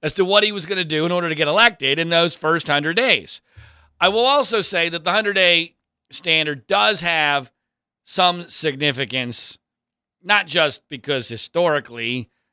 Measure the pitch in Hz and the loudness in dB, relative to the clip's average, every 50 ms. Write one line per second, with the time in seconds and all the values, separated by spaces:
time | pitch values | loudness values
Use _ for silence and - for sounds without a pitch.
0 | 156 151 - 190 185 185 202 208 208 214 208 196 156 180 196 185 175 151 156 151 | -8 -6 -2 -2 0 2 4 2 2 2 -2 -6 -8 -6 -4 -4 -4 -2 -2 -2
1 | 160 170 180 180 170 160 156 147 156 147 160 - 233 233 175 - 135 135 143 165 | 0 0 0 -2 -2 -2 -2 -2 0 0 2 4 4 2 2 0 -2 -2 0 0
2 | 165 170 170 170 170 165 - - - 156 165 160 - 156 143 147 147 160 170 220 | 0 2 2 2 2 2 -2 -2 -2 0 0 0 0 -2 -2 0 0 -2 -2 0
3 | 262 240 - 107 78 - - - - _ _ - - - _ _ _ _ _ - | 2 2 0 0 -2 -8 -16 -18 -20 _ _ -20 -20 -20 _ _ _ _ _ 0
4 | 175 190 208 226 247 269 285 294 254 - 226 208 175 - 196 170 170 170 165 170 | 0 2 2 2 4 4 4 2 2 0 -2 -2 -2 -2 -2 -2 0 -2 -2 -4
5 | 156 175 185 220 208 202 196 196 185 175 170 165 170 - _ _ _ _ _ _ | -2 0 0 0 0 0 2 4 4 6 6 4 2 -2 _ _ _ _ _ _
6 | _ _ - - - 170 160 160 151 151 143 127 - - 196 202 208 214 208 160 | _ _ -16 -8 -2 0 0 0 0 -2 -4 -6 -4 -2 0 2 2 2 2 0
7 | 175 170 165 156 151 147 143 139 127 - _ _ _ _ _ _ _ _ _ _ | -2 -2 0 0 2 2 0 0 -2 -6 _ _ _ _ _ _ _ _ _ _
8 | _ - - 190 180 180 175 175 170 - - - 156 151 135 139 151 147 120 135 | _ -6 0 2 2 2 2 -2 -8 -10 -8 -4 -4 -4 -2 0 -2 -2 -2 -2
9 | 131 101 127 127 123 123 113 - - - - - _ _ _ _ _ _ _ _ | -4 -4 -4 -4 -4 -6 -8 -8 -10 -10 -14 -16 _ _ _ _ _ _ _ _
10 | _ _ _ _ 180 190 208 202 190 151 143 175 156 143 - - - _ 147 123 | _ _ _ _ -2 2 2 2 2 0 2 2 2 2 0 -6 -12 _ -16 -10
11 | - 143 139 127 110 - 117 110 - - - 170 175 165 151 143 - - 120 117 | -6 -4 -4 -4 -4 -6 -8 -10 -10 -4 -2 0 2 2 0 0 -4 -8 -10 -8
12 | 117 117 127 127 117 - _ _ _ _ | -6 -4 -4 -6 -6 -10 _ _ _ _